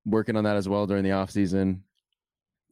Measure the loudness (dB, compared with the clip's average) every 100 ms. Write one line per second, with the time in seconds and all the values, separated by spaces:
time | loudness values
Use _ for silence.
0 | -2 0 0 0 0 0 0 -2 0 0
1 | 0 0 -2 0 0 2 0 -2 -10 _
2 | _ _ _ _ _ _ _